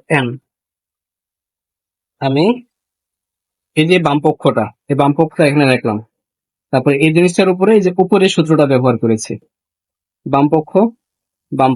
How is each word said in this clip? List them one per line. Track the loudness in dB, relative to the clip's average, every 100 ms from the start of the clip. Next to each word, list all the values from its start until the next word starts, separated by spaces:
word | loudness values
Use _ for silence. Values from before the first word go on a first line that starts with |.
| -4 -4
n। | -4 -8 _ _ _ _ _ _ _ _ _ _ _ _ _ _ _ _ _ _
আমি | -4 0 0 -2 -8 _ _ _ _ _ _ _ _ _ _ -2
এই | 0
যে | 0
বাম | 0 -2
পক্ষটা, | -2 -2 -2 -2 -4 -8 -6
এই | -2
বাম | 0
পক্ষটা | 0 -2 0 0
এখানে | 2 2
রাখলাম। | 0 -2 -6 -10 _ _ _ _ _ _
তারপর | -2 0
এই | 0 2
জিনিসটার | 2 2 2 0
উপরে | 0 2
এই | 2
যে | 2 0
উপরের | 0 2 2
সূত্রটা | 0 0 2 2
ব্যবহার | 2 0 0
করেছি, | -2 -2 -4 -12 -16 _ _ _ _ _ _ _ -4
বাম | 0 0
পক্ষ, | 0 -2 0 -2 -4 _ _ _ _ _
বাম | -2 0